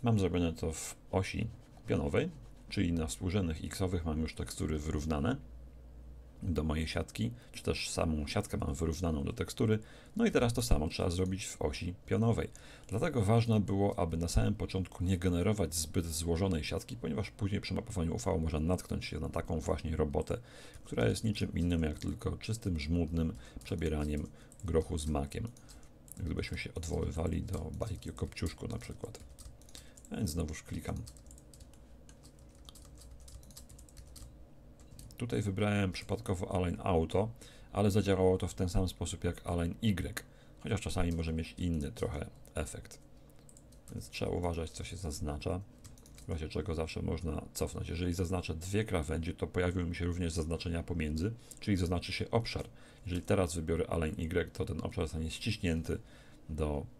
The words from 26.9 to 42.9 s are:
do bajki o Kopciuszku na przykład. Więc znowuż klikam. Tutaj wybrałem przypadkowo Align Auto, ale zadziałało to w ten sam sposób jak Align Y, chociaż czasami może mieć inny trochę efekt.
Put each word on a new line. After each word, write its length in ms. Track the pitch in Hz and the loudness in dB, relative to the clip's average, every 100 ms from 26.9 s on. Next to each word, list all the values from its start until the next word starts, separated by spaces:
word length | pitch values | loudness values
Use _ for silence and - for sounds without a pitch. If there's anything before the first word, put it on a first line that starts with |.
| 80 80 82 85 82 | 0 0 0 0 0
do 280 | 80 - 80 - | -2 -4 -4 -4
bajki 300 | - 87 82 | -4 -4 -8
o 40 | |
Kopciuszku 540 | - 90 - - - - | -4 -4 -2 -4 -2 -6
na 100 | - | -6
przykład. 420 | - - - - - - - - - - - - - - | -8 -10 -10 -10 -16 -16 -16 -16 -16 -16 -16 -20 -10 -2
Więc 120 | 92 | -2
znowuż 340 | 80 80 80 | 0 -2 -4
klikam. 320 | - 87 - 80 - - - - - - - - - - - - - - - - - - - - - - - - - - - - - - - - - - - - - - - - - - | -6 -6 -4 -6 -8 -14 -18 -18 -20 -20 -20 -20 -20 -20 -20 -20 -20 -20 -20 -18 -18 -18 -18 -18 -18 -18 -16 -18 -16 -18 -18 -18 -18 -18 -16 -16 -16 -16 -18 -20 -20 -20 -18 -16 -14 -4
Tutaj 240 | 117 123 | 0 2
wybrałem 500 | 101 95 104 104 98 | 0 2 4 4 4
przypadkowo 640 | - - 101 - 90 95 95 | 0 -2 -2 0 -2 2 2
Align 260 | 90 - | 2 2
Auto, 460 | - 85 82 90 113 - - - - | 4 4 6 2 2 -4 -16 -18 -4
ale 200 | 98 104 | 4 6
zadziałało 460 | 104 98 92 92 92 | 6 6 6 6 6
to 100 | 87 | 2
w 60 | |
ten 160 | - 90 | 0 2
sam 180 | 98 90 | 4 2
sposób 360 | - - 85 | 0 -4 0
jak 240 | 87 - - | -2 -2 -2
Align 280 | 87 85 - | 2 2 2
Y, 400 | 113 98 - - - - - - | 2 2 -2 -6 -10 -20 -20 -10
chociaż 220 | - 101 | -2 -2
czasami 300 | - 92 87 | 0 2 2
może 220 | 85 80 | 2 0
mieć 220 | 80 82 - | -2 -4 -2
inny 340 | 87 82 71 | 0 2 0
trochę 380 | - - 73 - - - - | -2 -2 -2 -6 -12 -8 -4
efekt. 440 | 76 - - | -4 -6 -12